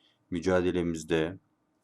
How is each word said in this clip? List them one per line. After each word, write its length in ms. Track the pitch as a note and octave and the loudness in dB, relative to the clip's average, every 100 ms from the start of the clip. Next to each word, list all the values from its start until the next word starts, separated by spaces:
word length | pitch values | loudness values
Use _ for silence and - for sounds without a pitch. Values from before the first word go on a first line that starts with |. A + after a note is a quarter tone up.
| _ _ - | _ _ -8
mücadelemizde, 1040 | F2 F2 F#2 F2+ F2+ E2+ D#2+ - D#3+ - G2+ _ _ _ _ | -4 2 2 2 0 -2 -4 0 0 0 -6 _ _ _ _